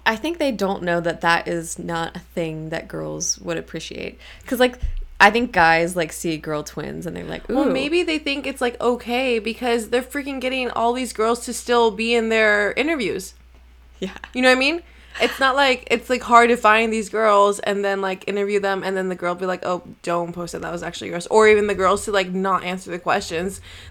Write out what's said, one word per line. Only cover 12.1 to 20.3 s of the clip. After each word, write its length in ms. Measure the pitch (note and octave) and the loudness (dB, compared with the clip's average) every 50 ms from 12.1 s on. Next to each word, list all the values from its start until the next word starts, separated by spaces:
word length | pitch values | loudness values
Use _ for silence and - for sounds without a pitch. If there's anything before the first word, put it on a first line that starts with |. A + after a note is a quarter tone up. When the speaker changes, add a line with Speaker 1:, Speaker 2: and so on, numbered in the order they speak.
| A#3+ | 2
Speaker 2:
in 140 | A#3 A3+ A3+ | 2 2 2
their 420 | A3 A3 A3 G#3+ G#3 G#3 G#3 G3 | 2 4 4 4 4 4 2 0
interviews. 600 | - - C4 D#4 E4+ C#4+ G#3+ E3+ B2 - F#3+ - - - - - - - - - - - - - - - | 0 0 0 0 0 -2 -2 -2 -4 -4 -8 -10 -16 -20 -20 -20 -20 -20 -20 -20 -20 -20 -20 -20 -14 -12
Speaker 1:
Yeah. 100 | F#3+ F#3+ - - - - - | -12 -12 -10 -14 -18 -8 -4
Speaker 2:
You 80 | B3+ | 2
know 60 | B3+ B3+ | 4 4
what 80 | B3+ | 4
I 20 | B3+ | 4
mean? 240 | C4+ C#4+ E4 F4 - - - - - - - - | 2 0 0 -2 -6 -12 -20 -20 -20 -18 -2 -2
It's 180 | A3+ B3 - - | 0 0 0 0
not 160 | D#4+ C4+ B3+ | 0 2 4
like, 320 | C#4 C#4+ C4 B3+ B3 - - | 4 2 2 2 0 -2 -2
it's, 220 | A3+ A#3 - - | -4 -4 0 -2
like, 120 | B3+ A#3+ | -4 -4
hard 260 | - - A#3+ A#3 A#3+ A#3 | 2 6 8 8 8 8
to 60 | A#3+ | 4
find 360 | - - G#3+ G#3+ A3 A3+ A3 | 4 6 6 6 6 4 2
these 160 | A3 A3+ G#3 F#3+ | 0 -2 -4 -4
girls 520 | G3+ G#3+ A3 G#3+ G3+ G3+ G3+ G3+ G3+ G3+ | -2 2 4 4 6 6 6 6 4 0
and 240 | - - G3+ G3+ G3+ | -2 -2 -2 0 0
then, 160 | G3 G3 G3 | 0 -2 -2
like, 220 | G3 F#3+ F#3+ G3 - - | -2 -4 -4 -6 -6 -6
interview 300 | G3 G3+ G3+ G3+ G#3 G3+ | -2 -2 -2 0 0 0
them 240 | G3 G3 G3 F#3+ | 0 0 -2 -2
and 140 | D#3 F#3 G3 | -2 -4 -2
then 120 | F#3+ F#3+ F#3 | -2 -2 -4
the 60 | F3+ | -4
girl 220 | F3 F3 F3 F3 | -4 -4 -4 -4
be 100 | F3+ F#3+ | -2 -4
like, 180 | F#3 F3+ F3+ - | -4 -4 -4 -4
"Oh, 180 | - F3+ F3 - - - _ | -4 -4 -4 -6 -14 -20 _
don't 300 | - F3+ E3+ E3+ E3+ E3+ | -6 -4 -2 -2 -2 -4